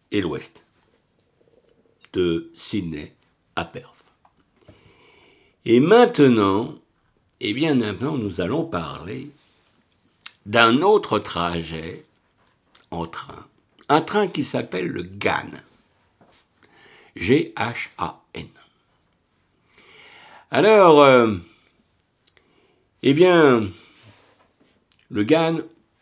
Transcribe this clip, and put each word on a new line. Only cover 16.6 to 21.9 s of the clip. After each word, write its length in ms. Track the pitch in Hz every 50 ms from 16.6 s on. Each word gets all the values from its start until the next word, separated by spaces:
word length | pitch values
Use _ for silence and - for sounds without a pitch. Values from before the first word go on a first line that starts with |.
| _ _ _ _ _ _ _ _ _ _ -
G 380 | - 90 98 127 156 - - - -
H 320 | 101 117 117 - - - _ -
A 260 | 87 - - - _ _ -
N. 140 | - 82 - _ _ _ _ _ _ _ _ _ _ _ _ _ _ _ _ _ _ _ _ _ _ _ _ _ _ _ _ _ - - - - - - - - - _ _
Alors, 520 | - 123 160 214 220 208 190 170 156 147 143
euh, 320 | 139 131 123 120 110 104 87 85 - _ _ _ _ _ _ _ _